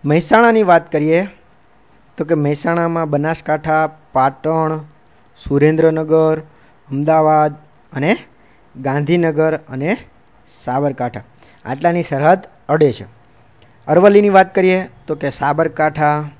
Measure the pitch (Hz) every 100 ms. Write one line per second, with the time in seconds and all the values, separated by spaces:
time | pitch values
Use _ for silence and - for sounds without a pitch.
0 | 139 160 170 220 233 220 196 165 151 156
1 | 151 165 196 - _ _ _ _ _ _
2 | _ - 151 160 143 147 165 170 170 170
3 | 160 147 151 160 - 151 160 156 156 156
4 | _ 131 131 135 156 160 156 156 151 _
5 | _ _ _ _ - 139 151 160 160 160
6 | 156 160 160 156 156 _ _ _ _ 135
7 | 151 160 156 156 151 147 _ _ _ 143
8 | 147 349 - _ _ _ _ - 135 147
9 | 147 175 165 151 160 156 - 131 147 233
10 | - _ _ _ _ - - 127 143 127
11 | 123 110 - _ - _ - 135 170 175
12 | 165 139 151 190 - _ - 156 147 113
13 | - _ _ _ _ _ _ _ - 156
14 | 202 202 208 190 190 196 185 185 180 -
15 | - 147 143 - 139 147 165 156 156 151
16 | 147 151 151 -